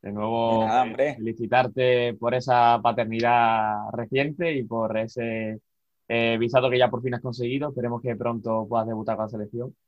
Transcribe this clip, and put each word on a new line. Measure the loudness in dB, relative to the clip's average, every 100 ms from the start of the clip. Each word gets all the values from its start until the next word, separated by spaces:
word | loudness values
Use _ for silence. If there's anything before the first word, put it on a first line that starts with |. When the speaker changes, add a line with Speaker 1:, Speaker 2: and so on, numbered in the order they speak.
Speaker 1:
De | -8
nuevo, | -6 -2 0 2 2
Speaker 2:
De | 2
nada, | 2
Speaker 1:
eh, | 0
Speaker 2:
hombre. | 0 -2 -2
Speaker 1:
felicitarte | -8 -6 0 2 2 2 2 4 2
por | -2 -2
esa | -2 2 6 6 6
paternidad | 2 0 -2 0 4 4 4 4 0 -2 -4
reciente | -8 -4 -2 -2 -2 -2
y | -2
por | -4 -4 -2 -2
ese, | -4 -4 -6 -4 -6 -8 _ _ _ _ _
eh, | 0 2 2
visado | 2 2 2
que | 4
ya | 2
por | 2
fin | -4
has | -6
conseguido. | -8 -6 -4 -4 -4
Esperemos | -4 -4 -4
que | -6
pronto | -4 -4 -4 -2 -4 -2
puedas | -2 -2
debutar | -4 -4 -4
con |
la | -4
selección. | -6 -8 -8 -10 -12